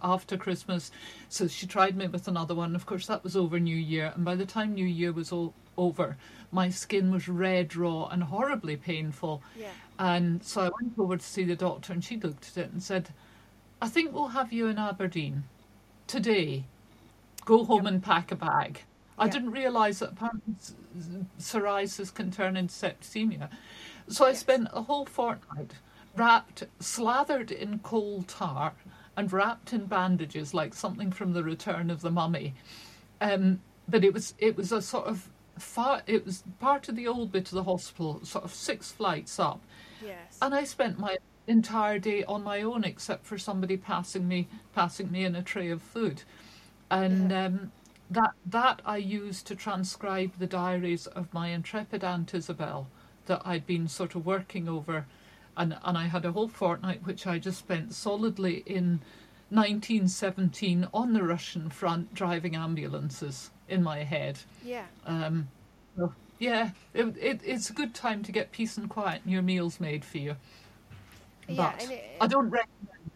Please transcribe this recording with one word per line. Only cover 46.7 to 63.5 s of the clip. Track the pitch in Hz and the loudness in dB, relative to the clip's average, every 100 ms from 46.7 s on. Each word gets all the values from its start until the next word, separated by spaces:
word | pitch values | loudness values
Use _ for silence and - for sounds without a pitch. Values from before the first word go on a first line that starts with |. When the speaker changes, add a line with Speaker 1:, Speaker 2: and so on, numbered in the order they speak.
| - - | -20 0
Speaker 1:
And, | 185 190 190 185 | 4 4 6 4
Speaker 2:
Yeah. | 190 190 | 4 2
Speaker 1:
um, | 190 190 - - - - | -2 -4 -12 -20 -20 -2
that, | 185 220 - 180 | 2 4 2 -2
that | 226 254 - - | 4 4 2 -2
I | 208 | -2
used | 196 208 202 185 - | -2 -4 -4 -8 -8
to | |
transcribe | 190 - 190 185 - 202 190 185 180 | -8 -4 -2 -2 -4 -2 0 -2 -2
the | 185 | -4
diaries | 185 180 180 175 170 - | 0 0 0 0 -2 -4
of | - 170 | -8 -6
my | 170 170 | -4 -2
intrepid | 170 165 220 214 208 | -2 -4 -6 -4 -4
Aunt | 185 175 170 | -2 -2 -2
Isabel | 180 165 165 156 147 135 - - - - | -4 -4 -6 -6 -6 -10 -14 -20 -14 -2
that | 180 | -2
I'd | 185 165 147 | 0 -2 0
been | 175 165 | 0 0
sort | - 180 | -2 -4
of | 180 | -4
working | 165 190 190 190 165 | -2 -2 -2 -6 -4
over. | 160 151 156 143 - - - - - | -4 -4 -4 -6 -14 -20 -20 -10 -2
And, | 175 160 | -2 0
and | - 170 | -2 0
I | 170 | 0
had | 170 | -2
a | 170 | -2
whole | 175 226 | 0 -2
fortnight, | - 180 170 185 180 | 0 0 0 -2 -4
which | 180 190 190 | -6 -6 -4
I | 170 | -4
just | 185 185 | -4 -6
spent | - 175 160 | -4 -4 -4
solidly | - 214 208 226 190 185 170 | -6 -2 0 0 0 0 -2
in | - 190 180 170 - - - - - | -2 0 2 2 -2 -16 -20 -20 0
nineteen | 214 208 208 - 220 185 | 4 4 2 0 2 4
seventeen | - 196 185 185 - 196 175 180 | 2 -2 2 0 2 2 2 2
on | 208 247 | 0 2
the | 220 | 4
Russian | 175 170 - 175 160 | 4 0 -2 -6 -8
front, | - 175 170 170 | -2 -2 0 -4
driving | - 185 170 170 160 | -2 0 0 -2 -2
ambulances | 165 160 147 143 147 - 147 135 - | -2 -2 -2 -4 -4 -6 -8 -8 -14